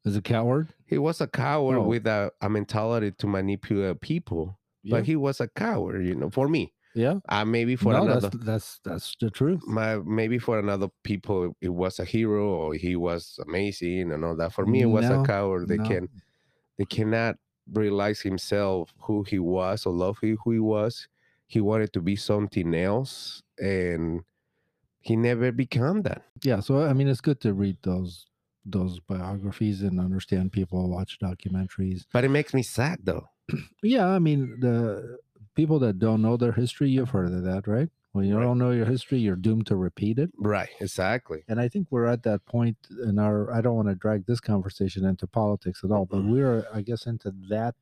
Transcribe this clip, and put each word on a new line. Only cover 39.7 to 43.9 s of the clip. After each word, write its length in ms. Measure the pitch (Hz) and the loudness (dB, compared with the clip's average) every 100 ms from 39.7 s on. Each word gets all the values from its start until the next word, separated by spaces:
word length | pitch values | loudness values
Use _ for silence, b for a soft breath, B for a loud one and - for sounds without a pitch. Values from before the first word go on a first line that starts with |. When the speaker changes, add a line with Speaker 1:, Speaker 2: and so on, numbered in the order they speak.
| 98 | 0
Speaker 1:
repeat 440 | 92 - 104 113 | 0 -2 0 0
it. 100 | 165 - | -2 -2
Speaker 2:
Right, 320 | 101 101 87 - | 0 0 -2 -8
exactly. 640 | 98 - 92 123 - 78 - | -8 -2 0 -2 -4 -10 -4
Speaker 1:
And 100 | 110 | -2
I 80 | 123 | 0
think 200 | 208 180 | -2 -2
we're 160 | 123 117 | 0 2
at 180 | 120 | 2
that 220 | 113 104 - | 0 -2 -2
point 320 | 120 117 110 - 101 | 0 0 -2 -12 -6
in 160 | 117 101 | 0 2
our, 320 | 104 107 104 | 4 2 0
I 80 | 117 | 0
don't 140 | 120 113 | 2 2
wanna 200 | 104 | 0